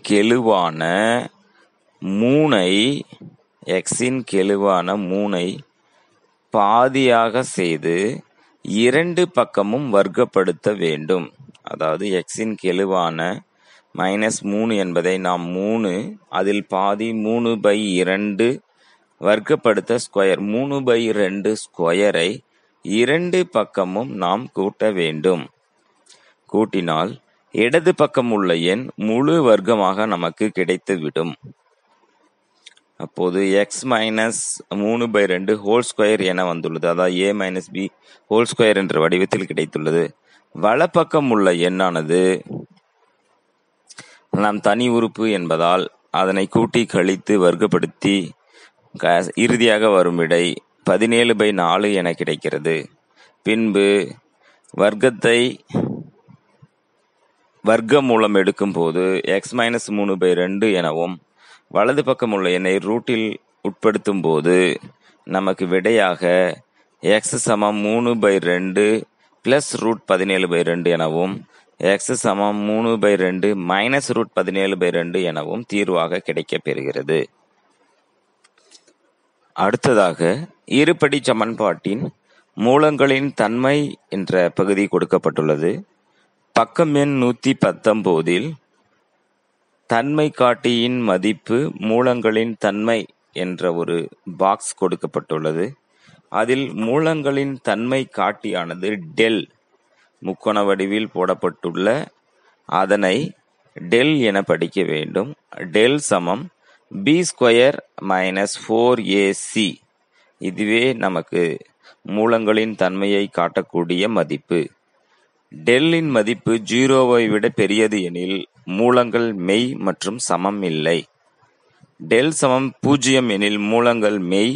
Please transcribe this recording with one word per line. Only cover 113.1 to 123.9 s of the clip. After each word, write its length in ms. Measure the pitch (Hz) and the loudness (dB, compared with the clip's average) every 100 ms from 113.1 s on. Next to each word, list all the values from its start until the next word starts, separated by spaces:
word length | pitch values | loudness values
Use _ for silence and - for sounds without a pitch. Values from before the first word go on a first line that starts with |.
| 101 101 - | 0 -2 -2
காட்டக்கூடிய 720 | 85 95 90 87 85 90 104 | -2 -2 -4 -4 -2 -2 0
மதிப்பு. 640 | 104 76 73 - 87 - - _ _ _ _ _ _ _ | -2 -2 -6 -4 -4 -4 -10 _ _ _ _ _ _ _
டெல்லின் 600 | - 95 123 160 165 156 | -6 2 2 4 0 2
மதிப்பு 420 | 120 104 113 - | 0 0 -2 -2
ஜீரோவை 800 | 113 101 117 131 131 127 120 113 | -2 0 0 4 4 4 4 2
விட 200 | 104 110 | 2 0
பெரியது 540 | - 95 107 110 104 | 0 0 2 2 0
எனில், 440 | 90 87 90 95 - _ - | -4 -6 -4 -6 -8 _ -8
மூலங்கள் 600 | 95 120 123 120 117 117 | 0 4 4 2 0 -2
மெய் 340 | 101 87 104 123 - | -2 0 0 0 -4
மற்றும் 440 | 95 87 95 117 | -6 -4 -8 -6
சமம் 420 | - 87 95 104 | -4 -2 -2 -2
இல்லை. 360 | 92 78 78 85 - _ _ _ _ _ _ _ _ _ | -4 -2 0 -2 -4 _ _ _ _ _ _ _ _ _
டெல் 320 | 80 117 147 | 0 2 2
சமம் 380 | 156 139 127 135 - | 0 0 2 -2 -4
பூஜ்ஜியம் 500 | 131 139 127 131 123 | 0 2 2 2 2
எனில் 300 | 98 104 104 | 0 0 -2
மூலங்கள் 600 | 104 117 120 | 0 2 2